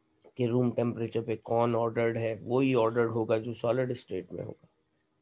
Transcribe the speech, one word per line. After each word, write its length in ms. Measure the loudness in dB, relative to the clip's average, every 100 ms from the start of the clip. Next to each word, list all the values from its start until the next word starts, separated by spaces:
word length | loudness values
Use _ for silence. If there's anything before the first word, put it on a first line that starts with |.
| _ _ -12 -4
कि 80 |
room 260 | 0 2 2
temperature 500 | 0 0 -2 -4 -4
पे 140 | -4
कौन 400 | -6 0 2 2
ordered 420 | 2 0 0 0 0
है, 220 | -2 -4
वही 300 | -2 2 4
ordered 380 | 4 4 2 0
होगा 260 | 0 0 0
जो 160 | -2
solid 400 | -2 0 0 -2
state 400 | -4 -6 -8 -6
में 100 | -8
होगा। 240 | -10 -12 _ _ _ _ _ _